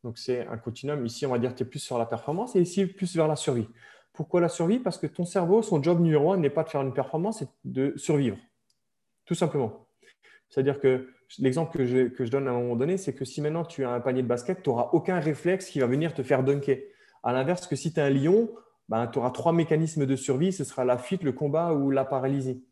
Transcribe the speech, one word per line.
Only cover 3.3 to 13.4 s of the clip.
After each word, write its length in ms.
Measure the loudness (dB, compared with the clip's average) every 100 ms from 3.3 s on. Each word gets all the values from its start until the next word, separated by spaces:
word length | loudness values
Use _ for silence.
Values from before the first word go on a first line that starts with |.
| 2
survie. 320 | 0 0 -2 -10 -20 -20 _
Pourquoi 260 | -10 -2 2
la 100 | 2
survie ? 280 | 2 0 2
Parce 220 | 0 -4
que 80 | -6
ton 180 | -4 -2
cerveau, 380 | 0 4 4
son 180 | 4 2
job 180 | 4 4
numéro 320 | 6 4 4
un 60 | 2
n'est 140 | 2
pas 120 | 0
de 60 | -2
faire 120 | -2
une 120 | -2
performance, 460 | -2 -4 -2 -4 -4
c'est 100 | -10 _ -8
de 280 | -2 -2 -2
survivre, 400 | 0 2 2 -2 _ _ _ _ _ _ _ _ -6
tout 100 | -2
simplement. 520 | 0 0 -2 -4 _ _ _ _ _ -20 _
C'est-à-dire 300 | 0 0 2
que 300 | 2 2 -2 _ _ -2
l'exemple 380 | 0 0 -2 0
que 80 | 2
je, 220 | 2 2
que 160 | 0
je 80 | -2
donne 160 | 0 0
à 40 |
un 80 | -2
moment 180 | -2 0
donné, 200 | 0 -2
c'est 160 | -4
que 120 | -6 -8
si 160 | -4